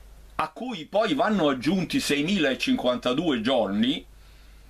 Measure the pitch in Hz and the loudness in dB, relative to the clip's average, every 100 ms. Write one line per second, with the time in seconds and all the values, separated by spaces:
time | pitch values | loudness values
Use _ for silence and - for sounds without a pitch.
0 | - - - - 156 - 247 190 143 196 | -20 -20 -10 -6 -6 -6 -8 -8 -4 0
1 | 220 143 190 208 151 131 120 190 160 139 | 2 2 2 2 2 0 0 0 0 -2
2 | - 143 156 202 139 123 - 123 127 123 | 0 0 0 0 0 0 0 0 0 0
3 | 123 127 175 123 110 127 98 101 120 180 | -2 0 0 0 2 0 2 0 0 -2
4 | - - - - - - | -8 -20 -20 -20 -20 -20